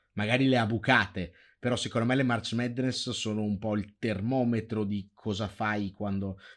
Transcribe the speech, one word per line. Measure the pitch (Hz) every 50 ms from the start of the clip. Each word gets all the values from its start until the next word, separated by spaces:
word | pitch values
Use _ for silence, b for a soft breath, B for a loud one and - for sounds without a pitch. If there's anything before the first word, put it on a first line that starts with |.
| _ _ -
magari | 107 104 107 120 131 135 131
le | 127
ha | 120 113
bucate, | 107 113 107 - 131 127 113 98 - - 98 87 82 b b b b b b
però | - 123 123
secondo | 104 - 110 - 117 113
me | 120 127
le | 139
March | 135 123 117 107 104 - 113
Madness | 117 120 123 120 131 127 131 120 - - 127
sono | 113 - - 110 107 107
un | 107 104 104 92
po' | 110 107 104
il | 104 98 - - -
termometro | - 113 107 98 101 120 135 131 123 120 117 110 110 - - 110 104
di | 98 104 101 92 -
cosa | _ _ - 110 101 95 110
fai | 95 - - 110 107 107 104 101 95
quando | - - 104 101 98 98 98 95 92 b b b b